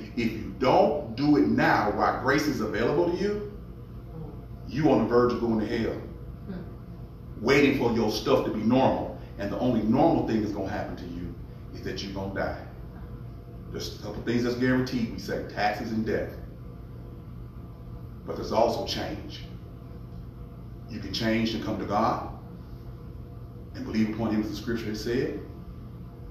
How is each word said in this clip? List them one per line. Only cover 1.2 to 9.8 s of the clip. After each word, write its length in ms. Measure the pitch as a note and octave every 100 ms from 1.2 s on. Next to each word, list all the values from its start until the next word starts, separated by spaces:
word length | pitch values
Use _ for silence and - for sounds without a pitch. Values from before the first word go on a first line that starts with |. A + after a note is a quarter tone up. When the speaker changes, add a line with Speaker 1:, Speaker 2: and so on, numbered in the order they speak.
| D3 C#3+
Speaker 1:
it 100 | -
now 440 | B2 D3 C#3+ G#2+
while 300 | - G2+ -
grace 260 | B2+ D3+ -
is 140 | -
available 500 | G2 G#2 A#2+ D3 F3
to 60 | F3+
you, 340 | G3+ G#3 G#3 - - - - - - - - - - - -
you 200 | C3 D3
on 140 | A#2+
the 60 | G#2+
verge 240 | A#2+ A#2+
of 80 | G#2+
going 180 | A2+ G#2+
to 80 | A2
hell, 340 | A#2 G#2 - - - - - -
Speaker 2:
Mm-hmm. 960 | F3+ - - - - - - - - A2+
Speaker 1:
waiting 320 | C#3+ C3+ B2
for 140 | A#2+
your 200 | A2+ G#2+
stuff 340 | - D3 C3 -
to 60 |
be 100 | G#2+
normal. 580 | G#2+ C3 - - - - - -
And 120 | G2+
the 80 | -
only 220 | B2+ A2